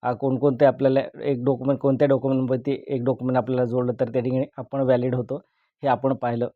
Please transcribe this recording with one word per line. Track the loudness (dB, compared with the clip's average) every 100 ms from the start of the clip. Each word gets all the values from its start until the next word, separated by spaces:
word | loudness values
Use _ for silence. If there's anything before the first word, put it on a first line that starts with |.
अ, | -4
कोणकोणते | -2 -2 2 0 6
आपल्याला | 4 6 2 2 -2 -6
एक | -4 -2
डॉक्युमेंट, | 0 0 0 0
कोणत्या | 2 2 4
डॉक्युमेंटवरती | 2 2 0 0 -2 -2 -6 -4
एक | -4
डॉक्युमेंट | -2 -2 0 0
आपल्याला | 0 0
जोडलं | 0 0 -2 -2
तर | -2
त्या | -2
ठिकाणी | -2 -2 -4 -8
आपण | -10 -4
व्हॅलिड | 2 2 2
होतो, | -2 -4 -8 _ _ _ _
हे | -2
आपण | 0 0
पाहिलं. | -2 -2 -2 -4